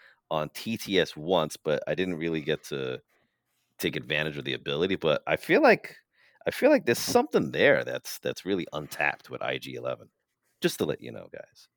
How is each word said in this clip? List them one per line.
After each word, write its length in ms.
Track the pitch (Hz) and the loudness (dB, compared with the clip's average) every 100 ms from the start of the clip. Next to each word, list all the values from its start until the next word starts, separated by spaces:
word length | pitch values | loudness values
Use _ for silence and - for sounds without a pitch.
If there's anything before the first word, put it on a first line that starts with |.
| - _ _ | -20 _ _
on 180 | 80 76 | -4 -4
T 280 | - - 113 | -6 -6 -6
T 220 | - 92 | 0 2
S 160 | 78 - | 2 -2
once, 400 | 76 90 78 - | 0 2 2 -2
but 260 | - 73 - | -2 -2 0
I 80 | 78 | -2
didn't 220 | 92 82 | -2 -2
really 240 | 82 80 | -2 -2
get 220 | 73 76 - | -2 -4 -4
to 360 | 71 65 64 - _ _ _ _ _ _ - | -6 -6 -8 -12 _ _ _ _ _ _ -6
take 160 | 90 76 | -4 -4
advantage 400 | - 76 78 73 | -2 -2 -2 -4
of 80 | 65 | -6
the 80 | |
ability. 420 | 62 - 71 92 92 | -6 -4 0 0 2
But 260 | 80 73 - | 2 0 0
I 100 | 80 | -2
feel 240 | - 196 | 2 6
like, 340 | 294 202 - - _ _ _ _ - | 6 6 2 -18 _ _ _ _ -6
I 40 | |
feel 180 | - 240 | 2 4
like 140 | 277 151 | 4 4
there's 140 | 117 | 0
something 520 | - 240 247 220 73 | 2 2 4 0 0
there 320 | 69 120 92 62 | 4 4 4 2
that's, 340 | 64 - - | -6 -8 -8
that's 260 | - 64 87 | -6 -6 -2
really 220 | 98 82 | -2 -2
untapped 560 | 73 73 - 73 - - | -8 -10 -2 -2 -2 -10
with 120 | 65 | -8
I 140 | 64 65 | -6 -6
G 160 | 69 64 | -8 -8
eleven. 340 | 62 64 - _ _ _ _ _ | -6 -8 -12 _ _ _ _ _
Just 180 | 175 - | -2 0
to 60 | 82 | -2
let 160 | - | -2
you 100 | 60 | -8
know, 180 | 57 - | -14 -14
guys, 360 | - - _ - | -16 -18 _ -20